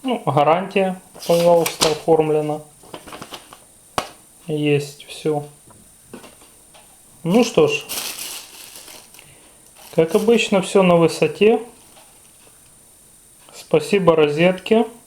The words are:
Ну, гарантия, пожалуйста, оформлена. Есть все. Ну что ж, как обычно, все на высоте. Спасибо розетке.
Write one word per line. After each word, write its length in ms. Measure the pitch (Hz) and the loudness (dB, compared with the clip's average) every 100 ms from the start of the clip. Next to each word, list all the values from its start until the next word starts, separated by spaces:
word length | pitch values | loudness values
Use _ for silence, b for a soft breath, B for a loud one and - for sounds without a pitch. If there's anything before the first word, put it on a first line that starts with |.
Ну, 180 | 262 233 - | -6 -4 -2
гарантия, 760 | 139 143 170 190 196 190 185 - - - | 2 2 2 0 -2 -2 -4 -14 -18 -2
пожалуйста, 640 | 170 170 170 160 - 160 | 2 4 4 2 -2 -2
оформлена. 680 | 151 - 160 156 151 151 151 - _ - - - - - - - - _ _ _ - - - _ _ - | -2 2 2 2 0 -2 -8 -10 _ -20 -20 -18 -20 -18 -20 -20 -20 _ _ _ -10 -10 -16 _ _ -8
Есть 580 | 151 147 143 143 - - | -4 0 0 -2 -16 -20
все. 400 | - 156 147 143 - _ - _ _ _ - - - - _ _ - _ _ _ _ | -8 -4 -4 -6 -20 _ -20 _ _ _ -20 -20 -20 -20 _ _ -20 _ _ _ _
Ну 220 | 165 208 240 | 0 2 2
что 240 | - 147 | 2 2
ж, 160 | 110 - - - - - - - - - - - - - B B B B B B - - - | 0 -8 -10 -10 -12 -14 -16 -18 -20 -20 -20 -20 -20 -20 B B B B B B -20 -8 -2
как 200 | 165 208 | 0 0
обычно, 480 | 202 233 - 196 | 2 0 2 -2
все 180 | 180 202 | 0 2
на 140 | 185 175 | 4 4
высоте. 680 | 160 - 156 - 208 240 - - - - - _ _ _ - _ _ _ _ _ _ _ _ _ - | 2 0 -4 2 2 2 -4 -20 -20 -20 -20 _ _ _ -20 _ _ _ _ _ _ _ _ _ -20
Спасибо 640 | - - - - 202 170 160 | -20 -4 -4 0 0 2 2
розетке. 720 | 147 147 175 185 - 220 233 - | 2 2 0 0 0 0 0 -6